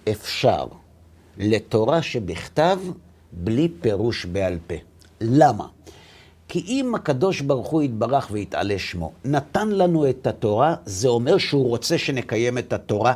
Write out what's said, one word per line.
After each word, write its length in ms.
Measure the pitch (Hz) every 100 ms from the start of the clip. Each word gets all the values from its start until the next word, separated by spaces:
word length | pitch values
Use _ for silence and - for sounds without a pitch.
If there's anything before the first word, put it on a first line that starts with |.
| -
אפשר 560 | 104 - - 127 82 65 - - _ - _ _ -
לתורה 640 | 104 110 - 113 113 165
שבכתב 760 | 156 127 90 85 - - 165 190 185 - - - _
בלי 360 | 85 90 117 170 165
פירוש 440 | 113 98 117 107
בעל 340 | 90 90 95 87 -
פה. 80 | 80 - _ - -
למה? 460 | 113 135 147 104 78 - - - - - - _ -
כי 160 | 180 175
אם 280 | 262 254
הקדוש 460 | 214 - 131 185 175
ברוך 280 | 139 135 113
הוא 140 | 160
יתברך 460 | 143 110 117 139 -
ויתעלה 480 | 104 98 73 101 101
שמו, 340 | - 90 80 -
נתן 440 | 131 143 - 202 214
לנו 420 | 196 180 165 143
את 160 | 123 123
התורה, 480 | 107 110 104 147 165
זה 240 | - 95 123
אומר 300 | 120 123 190
שהוא 300 | - 147 123
רוצה 300 | 117 - 165
שנקיים 600 | - 131 - 110 120 123
את 140 | 120
התורה 420 | 101 - 104 117